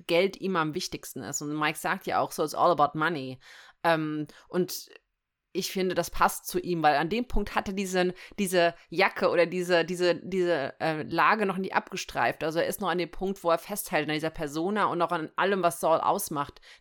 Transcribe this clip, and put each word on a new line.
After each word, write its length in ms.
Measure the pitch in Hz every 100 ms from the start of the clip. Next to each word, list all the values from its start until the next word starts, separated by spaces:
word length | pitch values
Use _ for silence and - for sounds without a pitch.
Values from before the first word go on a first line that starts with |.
| -
Geld 340 | 170 196 -
ihm 140 | 190
am 220 | 175 156 139
wichtigsten 480 | - 147 - 135
ist. 180 | 107 -
Und 160 | 147 151
Mike 200 | 151 156
sagt 280 | 170 185 175
ja 140 | 95
auch, 100 | 139
„So 140 | -
it's 100 | 156
all 160 | - 165
about 260 | 156 143 156
money.“ 440 | 156 156 131 131 - - - _
Ähm, 460 | 170 160 156 151 151 - -
und 420 | 180 175 - - - _ _ _ _ _
ich 160 | 180 -
finde, 240 | 196 185
das 140 | 170 170
passt 360 | - 185 - -
zu 120 | 185
ihm, 240 | 180 170
weil 140 | 151 143
an 140 | 160
dem 180 | 220 247
Punkt 260 | 208 208
hat 140 | 208 208
er 60 |
diesen, 400 | 190 185 185 180 - - -
diese 360 | 190 180 170 - _
Jacke 400 | 165 196 - 185
oder 160 | 165
diese, 400 | 170 180 175 170
diese, 300 | 165 180 180
diese, 640 | 170 175 185 175 156 135 -
äh, 220 | 160 156
Lage 420 | 120 165 160 214
noch 140 | 196 185
nie 160 | 185
abgestreift. 680 | - - 190 - 139 120 -
Also 160 | 156 160
er 80 | -
ist 140 | 185
noch 80 | 185
an 80 | 175
dem 140 | 165
Punkt, 340 | - 190 190
wo 60 | 170
er 80 | 175
festhält 500 | - 202 - 165 151
an 60 |
dieser 160 | 151 160
Persona 560 | - 151 156 180 208 165
und 160 | 170
auch 100 | 170
an 160 | 175 156 -
allem, 260 | 185 196
was 160 | 170 -
Saul 200 | 170 165
ausmacht, 640 | 117 185 - 147 143 - - -